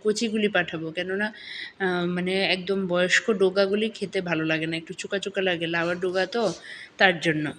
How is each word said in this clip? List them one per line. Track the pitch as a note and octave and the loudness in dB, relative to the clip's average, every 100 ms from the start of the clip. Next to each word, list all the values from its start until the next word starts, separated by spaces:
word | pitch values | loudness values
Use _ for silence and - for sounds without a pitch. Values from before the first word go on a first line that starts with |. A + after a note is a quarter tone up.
কচিগুলি | G#3+ G#3+ A#3 A3 G#3 | 0 0 0 2 2
পাঠাবো, | F#3+ E3+ E3 D#3+ | 2 0 -2 -6
কেননা, | D#3+ F3+ F#3+ G#3+ G#3+ - - - - | -4 -4 -2 -4 -6 -14 -14 -12 -4
আহ, | F#3 F3+ F3 | 0 0 0
মানে | F3+ F3+ F#3+ F3+ | 0 0 0 2
একদম | F#3 F3+ G3 F#3+ | 0 0 -2 2
বয়স্ক | F3 F3+ - - | 2 4 2 2
ডোগাগুলি | G3+ F#3+ F#3 G3 G3+ A3 | 4 4 4 2 2 0
খেতে | A3 F#3 G3 | -4 -6 -4
ভালো | F3 D#3+ D#3+ | -2 0 0
লাগে | D#3+ D#3+ | 0 -2
না, | E3 | -4
একটু | E3 | -8
চোকা | F3+ G3 G3+ | -10 -6 -4
চোকা | G3 G3 | -4 -2
লাগে, | F#3+ E3+ E3 | 0 0 0
লাউয়ের | E3+ E3+ F3+ | 0 0 0
ডোগা | F#3 F3+ F#3 | 0 0 0
তো, | A#3 G#3+ E3+ - - - - | 0 0 -2 -10 -16 -10 4
তার | G3 F3 | 4 4
জন্য। | E3 D#3 D3+ | 0 0 -2